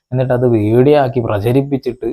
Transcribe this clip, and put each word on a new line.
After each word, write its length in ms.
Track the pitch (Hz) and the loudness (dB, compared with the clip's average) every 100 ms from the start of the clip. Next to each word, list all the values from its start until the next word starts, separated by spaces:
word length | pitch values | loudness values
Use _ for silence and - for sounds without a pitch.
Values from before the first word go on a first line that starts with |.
| - | -8
എന്നിട്ട് 200 | 127 127 | -4 -2
അത് 160 | 123 127 | 0 2
വീഡിയോ 500 | 113 104 120 139 147 | 2 2 2 4 4
ആക്കി 220 | 131 120 | 2 -2
പ്രചരിപ്പിച്ചിട്ട്, 840 | 113 104 113 135 139 135 127 - 117 | -4 -4 0 -2 -2 -6 -6 -8 -8